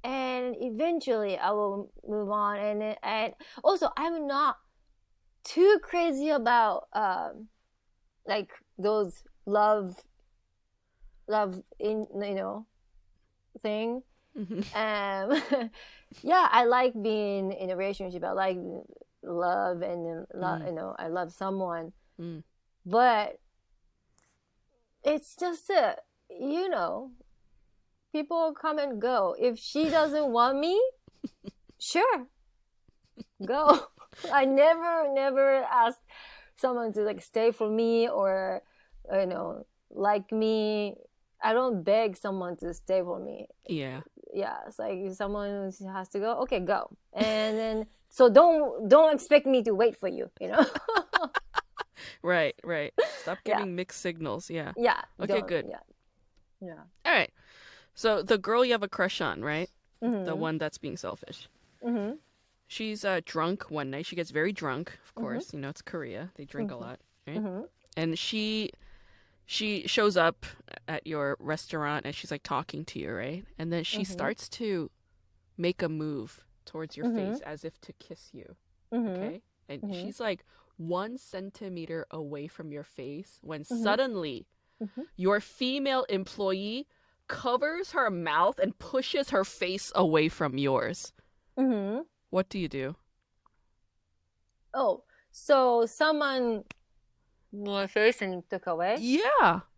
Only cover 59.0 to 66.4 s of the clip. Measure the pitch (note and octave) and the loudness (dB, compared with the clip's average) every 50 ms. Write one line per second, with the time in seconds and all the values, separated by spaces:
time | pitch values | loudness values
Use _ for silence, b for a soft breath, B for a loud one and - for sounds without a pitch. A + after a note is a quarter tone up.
59 | F3+ F#3+ - - E3+ C3 D#2+ D2+ A2 D3 D3+ D#3 C#3 - _ _ _ _ _ _ | 0 0 0 -2 -4 -4 -4 -4 -4 -4 -4 -4 -4 -6 _ _ _ _ _ _
60 | A#3 A#3 A#3+ G3+ F#3 F3+ D#3+ D3+ D#3+ D#3+ D#3+ D#3 D#3 D3+ - - - C#3+ - F3 | -4 -2 -2 -2 -2 -4 -4 -2 -2 -2 -2 -2 -4 -6 -6 -8 -10 -10 -10 -8
61 | - F2+ - - - - - - - - _ _ _ _ _ _ - A#3+ A#3+ A3 | -10 -10 -10 -12 -14 -18 -18 -18 -18 -20 _ _ _ _ _ _ -6 -4 -2 -2
62 | G3+ G#3+ C4+ D#4 _ _ _ _ _ _ _ _ _ _ - - A3 G#3+ G#3+ G#3+ | -2 -4 -8 -10 _ _ _ _ _ _ _ _ _ _ -10 -8 -6 -6 -6 -4
63 | - G3+ F#3+ E3+ E3 - - D#3+ D#3 E3+ F#3+ G3+ - - D#3 D3+ C#3+ C3+ C3+ C#3+ | -2 0 0 -2 -4 -4 -2 -2 0 0 -2 -4 -6 -8 -6 -6 -6 -6 -6 -8
64 | E3+ - - F3 E3+ - C3 D3+ D#3+ G3 G3+ - E3 C#3+ C3 C#3 F3 - - - | -8 -8 -6 -6 -6 -4 -2 0 0 0 -2 -4 -4 -4 -4 -4 -6 -10 -14 -20
65 | _ - _ A3+ A#3 B2+ A#3 A#3 F#4 - - D3 C#3 C#3 C#3+ - - - - E3 | _ -20 _ -10 -8 -6 -6 -6 -8 -8 -10 -10 -10 -10 -12 -12 -14 -12 -10 -10
66 | C#3+ A#2+ F#2 G#2 D#3 F3+ _ - | -8 -8 -10 -10 -12 -12 _ -18